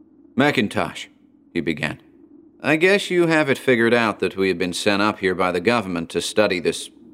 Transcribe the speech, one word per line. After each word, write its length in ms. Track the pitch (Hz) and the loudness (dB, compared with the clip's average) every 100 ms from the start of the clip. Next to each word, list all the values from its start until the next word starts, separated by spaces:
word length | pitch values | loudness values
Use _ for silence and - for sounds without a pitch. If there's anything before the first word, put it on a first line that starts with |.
| - _ - | -20 _ -8
"Mackintosh," 720 | - 143 135 104 104 78 - - _ _ _ _ | 0 0 2 0 -2 -4 -6 -16 _ _ _ _
he 100 | 85 | -6
began, 380 | 80 73 76 - - - - - - - | -4 -4 -6 -8 -18 -20 -20 -20 -20 -6
"I 140 | 135 | -2
guess 340 | 156 185 202 - | 2 4 2 0
you 160 | 180 | 0
have 240 | 165 160 139 | 2 2 2
it 80 | 123 | 0
figured 380 | - 117 117 | 2 4 4
out 240 | 120 113 - | 4 2 0
that 180 | 92 95 | -2 0
we 120 | 95 | 0
have 100 | 87 | 0
been 120 | 90 | -2
sent 300 | - 107 101 | -2 0 2
up 180 | 104 98 | 0 0
here 140 | 92 | -2
by 180 | 90 92 | 0 0
the 80 | 87 | 0
government 500 | 90 120 92 85 82 | 0 0 0 -6 -6
to 100 | 85 | -6
study 380 | - 107 101 90 | -2 0 2 0
this 320 | 82 - - - - | -2 -4 -8 -20 -20